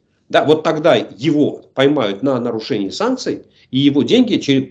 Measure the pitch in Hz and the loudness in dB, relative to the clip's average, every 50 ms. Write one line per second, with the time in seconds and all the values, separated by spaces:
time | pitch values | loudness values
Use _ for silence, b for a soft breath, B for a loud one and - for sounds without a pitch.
0 | _ _ _ _ _ _ - 170 - 139 156 156 - 165 160 156 156 165 135 107 | _ _ _ _ _ _ 0 0 2 2 2 2 2 -2 -2 0 2 2 2 2
1 | 98 - - - 104 160 143 151 139 104 - - - _ _ - 135 143 151 143 | 0 -4 -8 -6 -2 0 2 2 2 0 -2 -4 -12 _ _ 0 2 2 2 2
2 | 117 101 98 98 131 143 135 120 120 120 110 110 107 - 123 104 98 98 - - | 0 -2 -2 -2 -2 -2 -2 -2 -2 -4 -6 -6 -6 -6 -4 -4 -4 -6 -6 -4
3 | 202 240 262 254 - - - - b b b b b b - 131 139 143 135 143 | -4 -4 -4 -4 -4 -6 -8 -8 b b b b b b -2 0 2 2 2 2
4 | 120 120 202 247 247 226 175 131 - - 135 135 131 - | 2 2 2 2 2 2 0 -2 0 0 0 0 0 -2